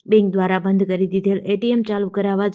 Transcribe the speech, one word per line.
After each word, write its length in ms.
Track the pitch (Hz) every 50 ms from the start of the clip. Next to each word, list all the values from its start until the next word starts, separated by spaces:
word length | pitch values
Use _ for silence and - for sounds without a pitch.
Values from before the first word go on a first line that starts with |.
| _ -
બેંક 240 | 214 214 202 196 180
દ્વારા 260 | 190 185 185 190 185 175
બંધ 260 | 190 196 190 190 180
કરી 200 | 185 180 190 175 185
દીધેલ 260 | 196 190 196 196 190 196
એ 120 | 190 208
ટી 160 | 196 226 240 240
એમ 100 | 233 220 214
ચાલુ 200 | 208 202 202 190
કરાવવા 400 | 190 202 196 202 196 190 202 202